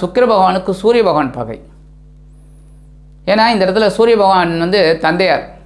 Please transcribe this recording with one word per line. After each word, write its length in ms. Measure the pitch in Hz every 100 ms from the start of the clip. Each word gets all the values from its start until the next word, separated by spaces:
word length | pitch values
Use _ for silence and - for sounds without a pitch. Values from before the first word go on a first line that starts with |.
சுக்கிர 240 | 180 247 247
பகவானுக்கு 440 | 208 185 185 185
சூரிய 340 | 180 214 240
பகவான் 280 | 214 151 135
பகை. 300 | 123 113 113 - - - - - - - - - - - - - - - - -
ஏன்னா 220 | 208 226
இந்த 180 | 220 185
இடத்துல 220 | 190 214
சூரிய 300 | 196 233 226
பகவான் 420 | 196 190 170 165
வந்து 380 | 170 202 165 165
தந்தையார் 560 | 160 175 185 143 - -